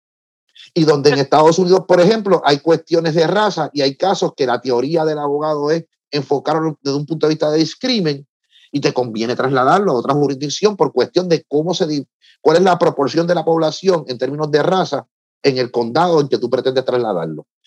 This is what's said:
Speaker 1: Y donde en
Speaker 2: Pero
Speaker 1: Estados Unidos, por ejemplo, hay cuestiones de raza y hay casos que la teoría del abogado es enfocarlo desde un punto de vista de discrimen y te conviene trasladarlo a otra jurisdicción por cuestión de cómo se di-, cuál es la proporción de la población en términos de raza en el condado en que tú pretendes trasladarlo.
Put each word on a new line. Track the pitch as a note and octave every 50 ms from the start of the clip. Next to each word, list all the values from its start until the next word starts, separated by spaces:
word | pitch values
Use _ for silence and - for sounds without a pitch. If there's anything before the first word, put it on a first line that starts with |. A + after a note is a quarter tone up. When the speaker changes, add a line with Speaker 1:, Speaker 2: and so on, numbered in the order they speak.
| _ _ _ _ _ _ _ _ _ _ _ - - - - F3
Speaker 1:
Y | D#3
donde | D3 D3+ C#3+ C3+ D3
en | C#3
Speaker 2:
Pero | C#3 C#3
Speaker 1:
Estados | - D3+ D3 D#3 E3 E3 F#3+
Unidos, | F#3 F3 F#3 F#3 F#3 -
por | F3+ F3
ejemplo, | F3 G3 A3+ A3+ G3 G3 F3+ D#3 -
hay | C#3+ D3 C#3
cuestiones | - D#3+ E3 D#3 - - F3 E3 E3 D#3+ D3+
de | E3+ D#3+
raza | E3 F#3+ G#3 G#3+ G3+ - E3 D3+ C3+
y | - C#3+
hay | C3+ C#3 C3+
casos | - F3 F#3 G3 - F#3 D#3 -
que | - C#3
la | B2 B2 A#2+
teoría | - C3 B2 A#2+ B2+ C#3+ E3 E3 D#3
del | D#3 D3+ D3+
abogado | D3 C#3+ C#3+ D3 D3+ D#3 D3+ D3 C#3+ D3
es | E3 E3 E3 _ _ _ _ _
enfocarlo | - D3 C3+ - C#3+ C3 - D3 D#3 D#3+ D#3+ D#3+ D3+ -
desde | - C#3 C#3
un | D3 D3+
punto | D3 E3 D#3 D#3
de | D3+
vista | D#3 D#3 D#3 D3+
de | D3+ D#3+
discrimen | D#3 D#3 - - - C4 B3 G#3+ F3 D3+ C#3+ C#3 - _ _ _ _ _ _ _ _ _
y | - C#3+
te | C#3+ D3+
conviene | C3+ B2+ B2 A#2+ G#2+ G#2+ A2+ A#2+ A#2+
trasladarlo | - C3 C3+ C#3 B2+ B2+ C#3 E3+ G3 G#3 F3+
a | A#2+
otra | A#2 A2+ B2 C#3
jurisdicción | D3 C#3+ C#3 C#3 C3 D3 C#3+ - - F#3+ G#3+ G3+
por | F#3 D#3 C3
cuestión | - B2+ A#2+ - - E3+ F#3 F3+
de | E3 - - -
cómo | C#3 D3 D#3 F3 E3
se | - F#3
di-, | D3+ D3+ C#3+ C3 - _ _ _ _ _ _
cuál | - D3 D#3 E3+
es |
la | F#3+ F#3 F3 E3+
proporción | F3 D#3+ - - C#3 A#2+ C3 D#3+ E3+
de | E3+ F3
la | E3 D#3
población | E3 E3 E3 D#3+ D#3 D3 - - F#3+ F3+ D#3+ C3+
en | B2 B2 A#2+
términos | B2+ C3 C#3+ D3 D#3 D3
de | D3 D3
raza | D3 - F#3 F#3 - - C#3 B2+ - _ _ _ _ _ _ _
en | - C#3 C3 B2+
el | B2 A#2+
condado | - A#2+ A#2 A#2 A#2+ D#3 F3 F3+ E3 D3+
en | D3 C3
que | B2 A2
tú | B2 A#2+
pretendes | C3 B2 - C3 C3 C3 B2
trasladarlo. | - B2 B2 A#2+ A2 F#2+ F2 E2+ D#2+ D#2 D2+ - _ _ _ _